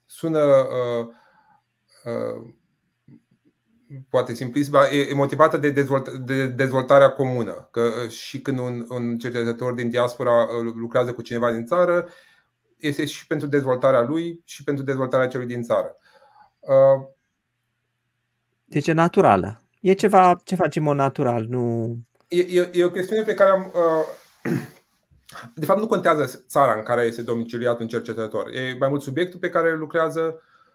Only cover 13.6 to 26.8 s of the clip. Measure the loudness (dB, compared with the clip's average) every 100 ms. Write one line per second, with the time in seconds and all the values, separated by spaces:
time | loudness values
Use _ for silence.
13.6 | 0 2 4 4 2 -2 -6 -10 _ -12
14.6 | -6 -4 -4 -4 0 0 0 -2 -6 -8
15.6 | -2 -2 -2 -10 _ _ _ _ _ _
16.6 | 0 4 6 4 0 _ _ _ _ _
17.6 | _ _ _ _ _ _ _ _ _ _
18.6 | _ -4 0 2 2 4 6 6 2 -8
19.6 | _ _ 0 2 4 6 6 4 0 -2
20.6 | 0 0 0 2 0 2 0 0 -2 -2
21.6 | -2 -2 -4 -8 -14 _ _ -2 0 0
22.6 | 0 0 0 0 -4 -2 -2 2 4 4
23.6 | 0 0 2 2 -2 -8 _ _ -4 -4
24.6 | -4 -18 _ _ _ _ _ -20 -20 -10
25.6 | 0 0 2 0 2 2 0 -6 _ 2
26.6 | 2 2